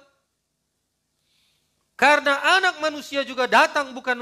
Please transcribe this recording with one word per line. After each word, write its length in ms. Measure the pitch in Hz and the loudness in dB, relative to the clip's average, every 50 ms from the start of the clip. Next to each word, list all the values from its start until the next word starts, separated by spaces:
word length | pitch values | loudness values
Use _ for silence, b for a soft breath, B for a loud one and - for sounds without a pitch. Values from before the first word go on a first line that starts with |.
| _ _ _ _ _ _ _ _ _ _ _ _ _ _ _ _ _ _ _ _ _ _ _ _ _ _ _ _ _ _ _ _ _ _ _ _ _ _ _ - | _ _ _ _ _ _ _ _ _ _ _ _ _ _ _ _ _ _ _ _ _ _ _ _ _ _ _ _ _ _ _ _ _ _ _ _ _ _ _ 2
"Karena 600 | 254 277 294 285 277 285 277 277 285 302 349 381 | 4 4 4 4 2 0 -2 0 2 2 2 2
Anak 200 | 381 370 339 302 | 2 0 -2 -2
Manusia 480 | 302 311 294 294 254 - 277 277 269 262 | -4 -6 -6 -6 -12 -8 -6 -6 -6 -6
juga 160 | 262 247 254 | -4 -4 -2
datang 480 | 233 202 233 302 311 311 294 285 262 | 2 4 4 4 4 0 -4 -6 -6
bukan 240 | 247 247 - 254 247 240 | -8 -12 -6 -6 -6 -6